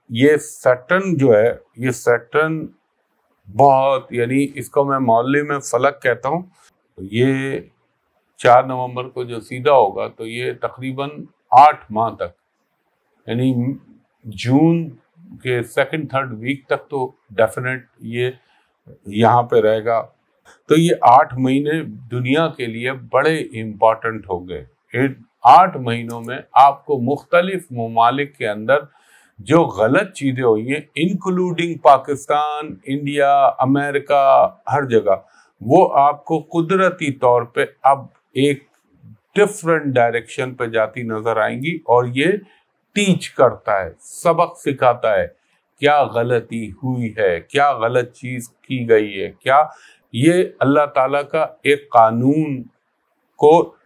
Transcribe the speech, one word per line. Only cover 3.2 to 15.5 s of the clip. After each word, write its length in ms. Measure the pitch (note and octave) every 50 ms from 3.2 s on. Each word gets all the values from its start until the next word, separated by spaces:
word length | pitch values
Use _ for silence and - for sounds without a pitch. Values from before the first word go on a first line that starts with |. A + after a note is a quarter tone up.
| _ _ _ _ _ F#2+
बहुत, 600 | G#2 A2+ C#3 C#3 C3+ C3 C3+ C#3 C3+ C3 C3 -
यानी 300 | A#2 A#2+ A#2 A#2 C3+ C#3 C#3+ C#3 -
इसको 280 | C#3 A#2+ - - D3 C#3
मैं 140 | C#3 C3+ C3+
मौलवी 420 | C3 A2+ A2+ A#2 A#2+ C3 C#3+ D3
में 160 | D3 D3 C#3+ C#3+
फलक 400 | - - - B2 C3 C#3+ D3 -
कहता 260 | - C3 A#2 A#2 - C3+
हूँ। 220 | D#3 F3 F3+ - _ _ _ _ _ _ _ _ _ F#2+
ये 720 | F#2+ G2 G#2+ A#2 B2+ C3+ C3+ C3+ C3+ C3+ C#3 C#3+ - _ _ _ _ _ _ _ _ _ _ _ _ _ _ -
चार 260 | - B2 A#2+ B2+ C3
नवंबर 360 | C3 C3 B2+ B2+ B2 B2 B2+ B2+
को 200 | B2+ - B2+ B2
जो 140 | A#2+ A#2+ A2+
सीधा 320 | G#2+ - C3 B2+ B2+ D3
होगा, 340 | C#3+ B2+ G#2+ G2 F#2+ G#2+ A2 A#2
तो 180 | - - A2+
ये 260 | A2+ A#2 A#2+ B2+ B2 A2+
तकरीबन 560 | - - A2+ - B2 B2+ C3 B2+ C3+ C#3 D3 D3+ D3+ D#3+ - _ _ _ -
आठ 320 | - C3+ C#3+ D3+ C#3+ - - -
माह 160 | G#2 G#2+ A2+ A2
तक, 200 | - - F#2 F2 - _ _ _ _ _ _ _ _ _ _ _ _ _ _ _ _ _ _
यानी 500 | A2 A2+ A#2+ B2+ C3 B2 A#2+ A#2+ C3 C#3+ - _ _ _ _ _ _ _ _ -
जून 580 | A2+ G#2 F#2+ A2+ A#2+ C3 D3 D#3+ E3 E3+ E3+ E3 D#3 B2+ - _ _ _ _ _ - -
के 260 | A2+ - B2+